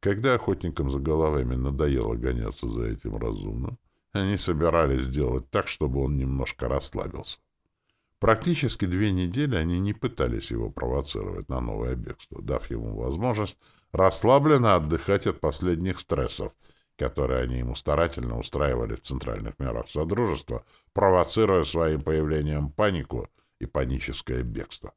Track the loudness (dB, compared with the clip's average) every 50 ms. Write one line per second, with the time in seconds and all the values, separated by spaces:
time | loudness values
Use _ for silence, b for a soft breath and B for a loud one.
0 | 0 0 0 2 2 2 2 2 2 0 0 0 0 -6 -2 -2 -2 0 0 0
1 | 0 2 2 4 4 2 2 2 0 0 0 0 0 -2 0 0 2 2 2 2
2 | 0 0 -2 -2 -2 -2 -2 -2 -4 -6 -6 -6 -6 -6 -4 -2 -2 -4 -4 -4
3 | -6 -8 -6 -4 -4 -4 -6 -6 -6 -6 -6 -6 -6 -6 -8 -12 _ _ _ _
4 | _ _ _ -2 0 0 0 0 0 0 0 2 2 4 4 4 4 4 2 0
5 | 0 -2 -2 0 0 0 0 -2 -4 _ -2 -2 -2 -2 -4 -4 -2 -2 0 0
6 | 0 0 0 0 0 -2 -2 -2 -4 -6 -6 -6 -4 -2 -2 -4 -4 -4 -8 -6
7 | -6 -6 -8 -10 -12 -12 -14 _ _ _ _ _ _ _ _ _ _ _ _ _
8 | _ _ _ _ 4 4 4 4 2 0 0 2 0 -2 0 -2 -2 0 2 2
9 | 2 2 2 2 0 0 0 -2 -2 0 0 0 0 0 0 0 0 0 -2 -2
10 | -4 -6 -2 0 -2 0 0 -4 -4 -6 -4 -4 -4 -6 -4 -4 -4 -2 -2 -2
11 | -2 -4 -6 -8 -6 -6 -8 -8 -8 -6 -4 -4 -4 -4 -4 -4 -4 -4 -4 -4
12 | -6 -10 -12 _ -16 _ -14 -12 -6 -4 -4 -4 -4 -6 -6 -6 -6 -6 -6 -4
13 | -4 -4 -2 -2 0 0 0 0 -2 -4 -6 b b b b b b b 2 4
14 | 4 4 4 4 4 6 6 6 8 6 6 6 8 6 6 6 4 2 0 0
15 | 2 2 2 2 2 0 -2 0 -2 -2 0 0 0 0 0 0 0 -2 -4 -4
16 | -4 _ -2 0 0 -2 -4 -6 -8 -8 -10 b b b b b b b _ -4
17 | -4 -4 0 0 0 2 2 0 0 0 -2 -2 -2 -2 -4 -4 -2 0 2 2
18 | 2 2 0 -4 -6 -4 -4 -6 -6 -4 -2 0 0 2 2 0 -2 -4 -6 -8
19 | _ -8 -6 -6 -4 -6 -6 -6 -8 -8 -8 _ -4 -4 -4 -4 -8 -6 -4 -4
20 | -2 0 0 0 0 0 -2 -4 -4 -6 -8 -8 b b b b b b _ 4
21 | 6 6 8 6 4 4 4 2 4 6 6 4 4 2 0 2 2 2 2 0
22 | 0 0 2 2 2 2 0 0 0 0 0 0 -2 -2 0 0 2 2 2 0
23 | -4 -4 -6 -8 -8 -8 _ _ _ _ _ _ -12 -4 _ -2 0 0 -2 -4
24 | -4 -6 -8 -8 -6 -4 -4 -2 -2 -4 -6 -8 -8 -10 -14 -14 -14 -16 _